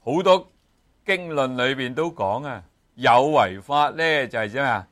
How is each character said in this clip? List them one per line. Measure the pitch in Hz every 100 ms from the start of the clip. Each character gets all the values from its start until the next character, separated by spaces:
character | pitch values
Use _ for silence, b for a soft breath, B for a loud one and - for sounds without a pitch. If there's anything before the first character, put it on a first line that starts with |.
好 | - 156
多 | 185 185 - _ _ _ _ _ -
經 | 190 170
論 | 151 131 127
裏 | 127
邊 | 135 127
都 | 127 165
講 | 165 98 113 147
啊， | 113 90 _ _ -
有 | 127 120 143
為 | 147 98 95
法 | 98 143 147
呢， | 156 165 151 123
就 | 117
係 | 107
點 | 123 139
啊？ | 107 90